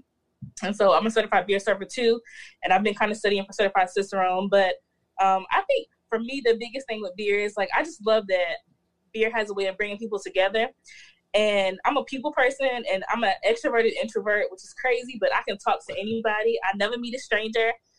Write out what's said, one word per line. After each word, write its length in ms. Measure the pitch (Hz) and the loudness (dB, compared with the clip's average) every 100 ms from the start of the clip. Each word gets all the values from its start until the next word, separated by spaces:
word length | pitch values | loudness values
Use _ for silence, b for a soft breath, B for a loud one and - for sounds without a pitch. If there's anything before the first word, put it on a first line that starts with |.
| - _ _ _ - - | -12 _ _ _ -18 -8
And 120 | 185 208 | -6 2
so 180 | 196 | 4
I'm 120 | 165 214 | 6 4
a 60 | |
certified 360 | 220 214 202 185 | 2 2 2 2
beer 120 | 196 | 0
server 260 | 220 196 185 | 0 -2 -2
too, 360 | - 233 233 B B B B | 0 2 2 B B B B
and 80 | - | 2
I've 120 | 185 | 4
been 120 | 208 208 | 4 2
kinda 200 | 214 214 | 0 0
studying 300 | 208 202 196 | 0 0 -2
for 80 | |
Certified 360 | 208 202 196 185 | 0 2 4 2
Cicerone. 580 | - 196 196 185 185 196 | 0 -2 0 2 0 2
But, 260 | 196 190 180 _ _ _ - | 4 4 0 _ _ _ 0
um, 240 | 190 190 185 | 2 2 2
I 120 | - | 0
think 240 | 392 554 - _ _ | 2 0 -2 _ _
for 100 | 226 | -4
me, 220 | 233 277 240 | -4 -2 2
the 100 | 226 | 0
biggest 300 | 233 247 262 | -2 -8 -8
thing 140 | 220 | -6
with 140 | 196 180 | -8 -6
beer 220 | 208 202 | -2 0
is, 160 | 208 208 | -2 -2
like, 120 | 190 - | -2 -2
I 80 | |
just 220 | 320 - 214 | -2 -4 0
love 220 | 220 202 | 2 2
that 300 | 185 175 156 - _ _ _ _ | 0 -2 -4 -12 _ _ _ _
beer 180 | 220 220 | -4 -2
has 180 | 233 208 | -2 -4
a 40 | |
way 120 | 202 190 | -4 -4
of 120 | 190 | -4
bringing 200 | 208 202 | -6 -6
people 220 | 226 202 | -8 -8
together. 500 | 190 185 190 220 240 - B B B B _ | -4 0 0 2 -2 -6 B B B B _
And 460 | 208 214 202 190 190 | 0 2 2 0 0
I'm 140 | - 294 | -2 0
a 60 | 233 | -2
people 260 | 269 294 | -6 -4
person, 380 | 294 254 269 269 247 - | 0 0 2 -2 -2 -4
and 140 | 190 196 | -4 -2
I'm 140 | 220 214 | -2 0
an 80 | 185 196 | 0 0
extroverted 480 | 233 285 233 226 | 0 0 2 2
introvert, 560 | - 220 220 202 208 196 | 0 -4 -4 0 0 -2
which 120 | 370 | -6
is 100 | - | -16
crazy, 440 | - 254 240 247 247 | -6 0 0 -2 -2
but 140 | 277 | 0
I 80 | 269 247 | 0 -2
can 120 | 202 | -4
talk 280 | - - - | -2 -2 -4
to 120 | 185 | -8
anybody. 580 | 208 226 220 214 220 226 | -6 -4 -2 0 0 0
I 120 | 190 202 | -2 -2
never 200 | 208 240 | -2 -4
meet 180 | 240 - | -8 -10
a 40 | |
stranger, 540 | - 214 220 226 226 233 _ | -4 -2 -2 0 0 -2 _